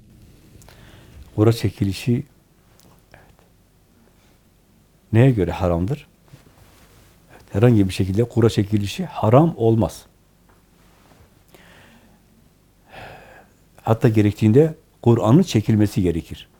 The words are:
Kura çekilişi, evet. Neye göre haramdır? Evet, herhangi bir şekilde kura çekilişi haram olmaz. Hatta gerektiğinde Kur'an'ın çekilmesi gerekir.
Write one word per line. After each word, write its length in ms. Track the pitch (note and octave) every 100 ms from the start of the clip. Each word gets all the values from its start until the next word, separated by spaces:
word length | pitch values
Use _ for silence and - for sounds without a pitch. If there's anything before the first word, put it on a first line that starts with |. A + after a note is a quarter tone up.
| _ _ - _ _ - - - - - - - - -
Kura 180 | G#2+
çekilişi, 720 | A2+ G#2 - G2 F#2+ - A#2+ - _ _ _ _ _ _ _ _
evet. 100 | - _ _ _ _ _ _ _ _ _ _ _ _ _ _ _ _ _ _ _
Neye 180 | A2 C3
göre 200 | A#2 E2+
haramdır? 560 | E2+ F2+ E2+ F#2 C#3+ - _ _ - _ _ _ _ _ _ _ _ _
Evet, 120 | - _
herhangi 360 | G2 A#2+ A2+ F#2+
bir 60 |
şekilde 300 | - F#2+ G2
kura 260 | A#2+ - A2+
çekilişi 560 | - G2 G#2+ G2+ - F#3
haram 480 | - G#2+ B2 E3 E3
olmaz. 480 | A2+ A2+ F#2+ - - _ _ _ _ _ _ _ _ _ _ _ _ _ _ _ _ - - _ _ _ _ _ _ _ _ _ _ - - - - - _ _ _ _
Hatta 280 | - A2+ B2+
gerektiğinde 680 | G#2+ G#2 - A2 A2+ D#3+ D#3+ _ _
Kur'an'ın 420 | A#2+ A#2 G#2 C#3
çekilmesi 580 | F#3+ - G#2+ A2 G#2 -
gerekir. 460 | F2+ E2 - - -